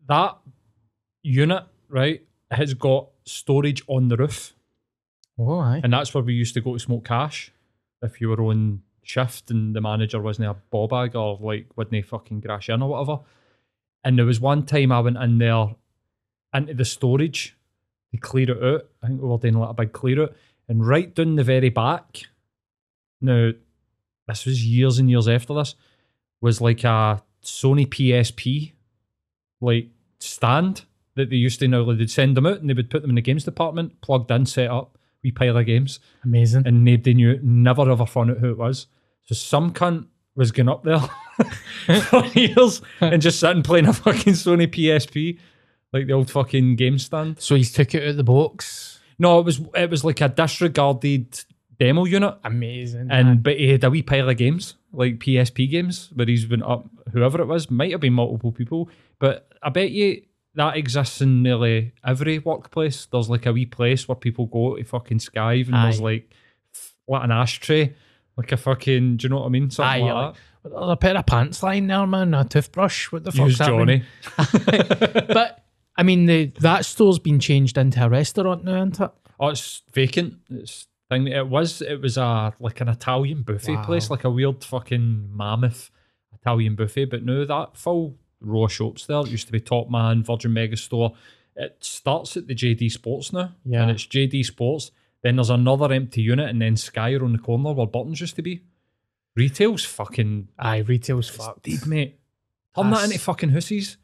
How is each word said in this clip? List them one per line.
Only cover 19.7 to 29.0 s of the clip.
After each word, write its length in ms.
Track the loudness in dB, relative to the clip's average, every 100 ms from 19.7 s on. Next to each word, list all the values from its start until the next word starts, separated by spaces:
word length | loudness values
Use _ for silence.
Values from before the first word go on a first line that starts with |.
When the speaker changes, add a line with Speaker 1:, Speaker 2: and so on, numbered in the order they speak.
Speaker 1:
a 40 |
big 200 | -4 -6
clear 300 | -4 -2 0
out. 120 | -2 -6 _ _ _
And 200 | -2 2
right 260 | 2 0
down 220 | -2 0 2
the 80 |
very 260 | 2 4 2
back, 520 | 2 -2 -2 _ -20 -20 _ _ _ _ _ _ _ _ _
now 300 | 0 4 2 0 _ _ _ _ _ _ -12
this 180 | -8 -4
was 200 | -2 2
years 340 | 2 2 4
and 100 | 4
years 180 | 4 4
after 260 | 0 0
this, 220 | -6 -6 -8 _ _ _ _ _ _
was, 200 | 0 2
like, 220 | 2 2
a 380 | 2 2 2 0 _ _
Sony 460 | -16 -2 2 2 2
P 240 | 0 2
S 180 | 2 2
P, 420 | -2 -6 -4 -6 _ _ _